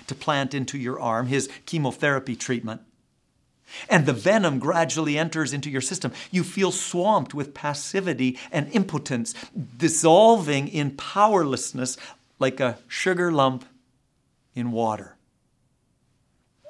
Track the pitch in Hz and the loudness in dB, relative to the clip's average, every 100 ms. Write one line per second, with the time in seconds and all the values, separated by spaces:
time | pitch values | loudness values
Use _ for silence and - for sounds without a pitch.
0 | - 135 - 143 131 139 127 143 123 131 | -12 -8 -2 0 0 -4 -6 -6 -6 -4
1 | 120 113 123 135 135 - - 165 135 - | -2 0 0 0 -2 -8 -6 -2 -2 0
2 | 147 139 135 117 - 120 113 110 _ _ | 0 0 -2 -8 -4 -4 -4 -12 _ _
3 | _ _ _ _ _ _ _ - - 190 | _ _ _ _ _ _ _ -12 2 4
4 | 139 123 180 220 175 135 139 165 165 156 | 4 2 4 4 4 0 0 2 2 0
5 | 151 147 165 160 143 139 147 135 131 185 | -2 0 -2 -2 -4 -4 -4 -4 -4 -4
6 | 135 - - 185 160 - 190 185 - 175 | -6 -8 -4 -2 -2 0 0 0 -4 -2
7 | 190 208 127 147 143 - 147 143 - 190 | 2 2 0 -6 -8 -6 -6 -4 -4 -4
8 | 180 131 131 127 - 156 147 233 190 151 | -2 0 0 -2 -4 -4 0 0 0 -2
9 | - 123 113 - - 208 127 120 160 160 | -4 -4 -4 -8 -12 -10 -10 -2 0 4
10 | 165 170 226 226 151 143 139 156 143 139 | 6 8 8 6 4 -2 -2 -2 -2 -4
11 | - 196 208 202 151 127 - 131 127 - | -6 2 4 4 2 -2 -6 -6 -6 -6
12 | - - _ - 135 135 127 107 - - | -14 -20 _ -2 -2 0 -2 -2 -10 -4
13 | 185 175 175 156 135 127 - _ _ _ | 0 2 2 4 4 2 -10 _ _ _
14 | _ _ _ _ _ 127 120 113 113 104 | _ _ _ _ _ -6 -4 0 -2 -2
15 | 95 - _ _ _ _ _ _ _ _ | -8 -20 _ _ _ _ _ _ _ _
16 | _ _ _ _ _ _ 587 | _ _ _ _ _ _ -20